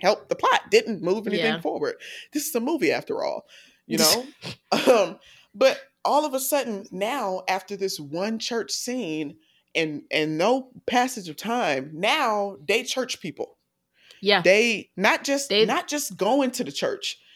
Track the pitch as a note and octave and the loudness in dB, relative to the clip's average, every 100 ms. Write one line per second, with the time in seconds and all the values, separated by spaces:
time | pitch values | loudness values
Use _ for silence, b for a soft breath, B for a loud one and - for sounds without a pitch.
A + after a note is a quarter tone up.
0 | F3+ - - - C5 - - A3 A3+ F#3 | 0 0 -2 0 2 2 4 2 2 -2
1 | E3 G#3+ G#3 F#3+ D3+ E3 - D#3 C#3+ - | -2 -2 -2 -2 0 -2 -4 -4 -4 -6
2 | B B B D4+ - A#3 B3 D#4 D3+ B2 | B B B -8 -4 -4 -2 0 0 0
3 | - - - - - b b b - D#3+ | -2 -4 -4 -4 -10 b b b -4 0
4 | D#3 G#3+ C4+ - - - _ G3+ - A#3 | 2 2 -4 -14 -16 -16 _ 2 6 6
5 | E3+ - b b b G3+ C4 - - _ | 4 -4 b b b 2 4 4 -6 _
6 | - C#4 D4+ C4 C4 C#4+ B3 G3 G#3 F3+ | 2 2 2 -2 0 0 0 -6 -8 -6
7 | G#3+ C#4+ G3+ F#3 - F#3+ - G3 F#3+ F#3+ | -4 -2 -4 -4 -2 -2 -4 -6 -6 -6
8 | C#3+ E3 G#3 A3+ - A#3 - - - B3+ | -8 -6 -4 -4 -4 -4 -4 -6 -6 -6
9 | F3 D#3 D3 - _ _ _ D#3+ D#3 D3 | -4 -4 -6 -10 _ _ _ -2 -2 -4
10 | - D3+ D#3 D#3 G3+ C4 C4 - - A#3+ | -4 -2 0 2 2 2 -2 -10 -2 0
11 | B3+ A#3 F3 D3 G#3 B3 F3+ C3+ C#3+ D#3 | 0 -4 -12 -10 -4 -2 0 -2 -4 -2
12 | G#3+ D4+ A#3+ G#3 G3+ G3 D3+ A3+ B3 C4 | 0 2 0 0 -2 -6 -2 -2 0 -4
13 | - - E3 - - _ _ _ _ b | -4 -6 -8 -8 -10 _ _ _ _ b
14 | b b G3 G3 F3 G#3 A#3 G3+ - - | b b 2 6 6 6 4 0 -6 0
15 | G#3+ D#4 B3+ C#4 C#4 G#3 A3 D#4 E4+ D4 | 2 2 0 -2 2 2 4 2 -2 -6
16 | - F#3 G3 C#4 B3+ B3+ F#3 - C3+ - | -6 -2 2 4 2 -2 -6 -4 -4 -2
17 | - - b | -6 -10 b